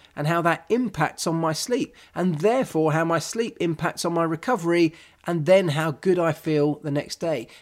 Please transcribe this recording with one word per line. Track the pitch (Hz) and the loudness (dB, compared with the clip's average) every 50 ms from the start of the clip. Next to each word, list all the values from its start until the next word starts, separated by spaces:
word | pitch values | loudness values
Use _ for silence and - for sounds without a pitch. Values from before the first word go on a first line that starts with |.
| - - - | -10 -20 -10
and | - 147 151 | -4 -2 0
how | 170 170 | 0 2
that | 165 170 160 - - - | 2 2 0 0 -2 -2
impacts | 208 247 254 208 - 160 160 - - - - | 0 0 0 -2 -2 -2 -2 -2 -2 -4 -4
on | 180 165 | -2 -2
my | 165 165 160 156 | 0 0 -2 -2
sleep, | - - - - 175 170 - - - - - - | -2 -4 -4 -2 -2 -2 -4 -8 -20 -20 -14 -6
and | 165 175 185 165 143 | -2 -2 -2 0 2
therefore | 170 214 240 269 247 - - 160 156 156 | 2 2 2 2 0 -2 0 0 0 2
how | 147 160 165 | 2 2 0
my | 165 170 160 | 0 0 -2
sleep | 156 - - 226 233 220 - - | -2 -4 -4 -4 -4 -4 -4 -4
impacts | 175 170 165 - 170 170 - - - | -2 -2 -2 -2 -2 -4 -4 -2 -4
on | 175 | -2
my | 170 170 165 | 0 0 0
recovery, | 160 165 160 - - 254 196 165 170 170 170 170 160 160 - - - _ _ - | 0 -2 -4 -2 -2 -2 0 0 0 2 4 2 2 0 -4 -20 -20 _ _ -6
and | - 175 170 147 | -4 -2 -2 4
then | 160 185 196 190 170 | 6 6 6 6 4
how | 139 156 156 165 | 0 0 -2 -2
good | 139 - - 190 180 180 | -4 -2 0 2 2 2
I | 170 165 151 | 2 0 0
feel | - - 160 156 151 147 151 143 - - | -2 -2 0 2 2 2 2 0 -2 -4
the | 151 | -4
next | 139 147 143 - - - | -4 -4 -4 -4 -8 -6
day, | 185 165 156 123 117 - - - | -4 -4 -2 -4 -6 -10 -16 -20